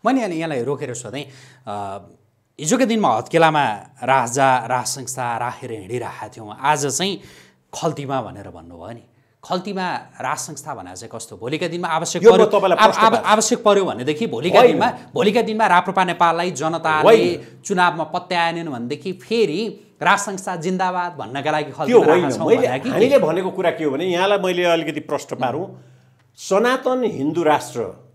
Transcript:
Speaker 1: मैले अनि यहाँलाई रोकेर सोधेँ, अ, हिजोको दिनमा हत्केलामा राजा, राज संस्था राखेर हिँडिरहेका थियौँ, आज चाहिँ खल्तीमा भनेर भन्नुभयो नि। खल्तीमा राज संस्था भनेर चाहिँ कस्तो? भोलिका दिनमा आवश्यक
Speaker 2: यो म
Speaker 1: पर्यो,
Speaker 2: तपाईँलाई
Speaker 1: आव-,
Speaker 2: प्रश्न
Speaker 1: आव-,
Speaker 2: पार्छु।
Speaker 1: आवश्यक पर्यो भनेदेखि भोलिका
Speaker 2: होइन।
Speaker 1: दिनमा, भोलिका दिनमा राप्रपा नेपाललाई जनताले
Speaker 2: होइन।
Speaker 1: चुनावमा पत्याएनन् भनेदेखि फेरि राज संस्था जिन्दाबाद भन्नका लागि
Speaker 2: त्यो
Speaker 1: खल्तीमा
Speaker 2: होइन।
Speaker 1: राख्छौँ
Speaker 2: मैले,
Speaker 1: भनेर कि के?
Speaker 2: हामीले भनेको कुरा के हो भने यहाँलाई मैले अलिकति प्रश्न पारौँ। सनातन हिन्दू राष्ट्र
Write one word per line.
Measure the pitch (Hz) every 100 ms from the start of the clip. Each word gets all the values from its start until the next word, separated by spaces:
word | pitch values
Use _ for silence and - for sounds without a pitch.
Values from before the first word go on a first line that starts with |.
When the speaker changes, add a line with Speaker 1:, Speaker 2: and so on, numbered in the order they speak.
| 220
Speaker 1:
मैले | 262
अनि | 214 160
यहाँलाई | 165 135
रोकेर | 120 135 135
सोधेँ, | 120 110 131 139 - - - -
अ, | 104 101 98 98 _ _ _ _ -
हिजोको | 151 247
दिनमा | 247 226 170 110
हत्केलामा | 123 160 160 156 131 101 - _
राजा, | 135 131 120 127 135 127 117
राज | 127 123
संस्था | 135 123 131 123 113
राखेर | 120 - 123
हिँडिरहेका | 110 95 123 107 - 107
थियौँ, | - 104 104
आज | 139 151 143
चाहिँ | - 196 190 - - - _ _
खल्तीमा | - 165 143 135 135
भनेर | 104 90 98
भन्नुभयो | 85 82 85 90
नि। | 117 _ _ _ _
खल्तीमा | - 185 202 190 180 127 - -
राज | 127 151
संस्था | - 147 156
भनेर | 123 90
चाहिँ | 92 113
कस्तो? | 117 - 98
भोलिका | 117 151 175
दिनमा | 175 175
आवश्यक | 160 170 175
Speaker 2:
यो | 185
म |
Speaker 1:
पर्यो, | 190 208
Speaker 2:
तपाईँलाई | 202 185 170
Speaker 1:
आव-, | 220
Speaker 2:
प्रश्न | 214
Speaker 1:
आव-, | 220
Speaker 2:
पार्छु। | 220 185
Speaker 1:
आवश्यक | 214 220 247
पर्यो | 208 202
भनेदेखि | 175 107 131 185 233
भोलिका | 120 160 185
Speaker 2:
होइन। | 247
Speaker 1:
दिनमा, | - 240 - -
भोलिका | 131 196 233
दिनमा | 214 214 214
राप्रपा | 175 185 190
नेपाललाई | 180 165 170 165 180
जनताले | 139 160 165 160 156
Speaker 2:
होइन। | 165 226 175 170 - -
Speaker 1:
चुनावमा | - 185 180 160
पत्याएनन् | 156 180 175 175 170 170 165
भनेदेखि | 123 120 147 190
फेरि | 180 - 226 196 160 220 - _ _
राज | 165 196
संस्था | - 190 196 175
जिन्दाबाद | 165 185 185 180 175 147
भन्नका | 107 139 143
लागि | 156
Speaker 2:
त्यो | 147
Speaker 1:
खल्तीमा | 127 156 240 151
Speaker 2:
होइन। | 175
Speaker 1:
राख्छौँ | 151 - 151
Speaker 2:
मैले, | 233
Speaker 1:
भनेर | - 131
कि | 247
के? |
Speaker 2:
हामीले | 170 247 277
भनेको | 156 170 185
कुरा | - 175
के | -
हो | 151
भने | 135 185
यहाँलाई | 175 196 202
मैले | 185 175
अलिकति | 175 165 156 151
प्रश्न | 151 143 - 135
पारौँ। | 131 135 190 - - _ _ _ _ _
सनातन | - 208 240 254 254 254
हिन्दू | 226 131 143 156
राष्ट्र | 151 143 - 120 98 - -